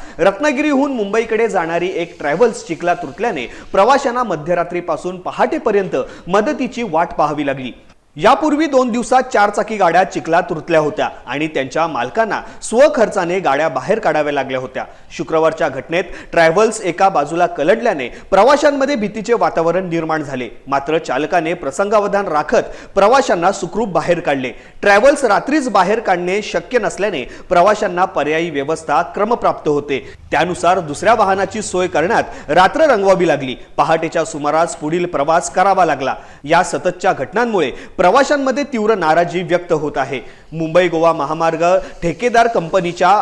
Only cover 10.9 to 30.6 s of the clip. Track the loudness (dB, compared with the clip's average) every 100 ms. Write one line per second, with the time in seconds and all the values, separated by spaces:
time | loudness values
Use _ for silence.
10.9 | -2 -4 -6 -8 -6 -4 -4 -4 -2 -2
11.9 | -2 -4 -2 -2 -2 -8 -14 -2 4 4
12.9 | 6 0 0 -2 0 0 2 0 -2 -2
13.9 | 0 2 0 0 -2 -2 -4 -6 -8 -10
14.9 | -12 -18 -10 -2 2 0 0 -4 -4 -4
15.9 | -4 -4 -10 -4 2 4 4 2 0 -4
16.9 | 0 2 2 -2 0 0 0 0 2 0
17.9 | -2 -6 -10 0 4 6 6 2 2 -2
18.9 | -2 -4 -6 -2 0 0 0 0 0 -2
19.9 | -4 -2 -4 -4 -8 -8 -10 -4 -4 0
20.9 | -2 -2 -4 0 0 -2 -4 -6 -4 0
21.9 | 0 0 -2 -2 -2 0 0 -2 -10 -4
22.9 | 2 4 4 4 2 2 0 -6 -4 -2
23.9 | -2 0 0 0 -2 -4 -10 -18 -2 4
24.9 | 6 6 4 2 0 2 -2 2 2 2
25.9 | 0 0 0 0 -4 -2 -6 -2 -2 -2
26.9 | -2 -4 -4 -8 -12 0 4 4 4 0
27.9 | 0 0 0 0 0 -2 -4 -4 -4 -2
28.9 | -2 0 -2 -2 0 0 0 0 -2 -2
29.9 | -6 -8 -18 -4 0 0 0